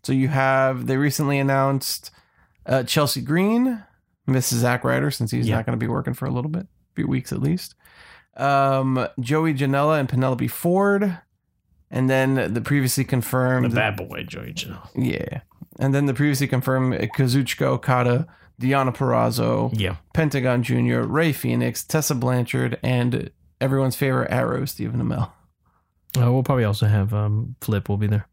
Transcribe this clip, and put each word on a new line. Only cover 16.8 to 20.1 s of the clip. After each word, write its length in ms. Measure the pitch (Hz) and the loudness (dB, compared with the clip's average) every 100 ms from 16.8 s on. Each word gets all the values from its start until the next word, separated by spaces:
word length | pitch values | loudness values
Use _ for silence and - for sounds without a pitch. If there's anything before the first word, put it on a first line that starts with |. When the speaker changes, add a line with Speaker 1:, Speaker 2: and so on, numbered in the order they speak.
| 127 113 113 - | 0 0 -4 0
Speaker 1:
Kazuchika 460 | 131 135 127 - 135 | 2 2 0 -2 0
Okada, 600 | 131 - 123 120 123 165 - - - | 0 2 2 4 2 -2 -10 -20 -4
Deonna 340 | 127 139 131 - | 0 2 2 0
Purrazzo, 720 | 131 120 117 117 113 113 117 113 | 0 2 2 0 0 0 -2 -2
Speaker 2:
Yeah. 180 | 92 90 _ | -4 -6 _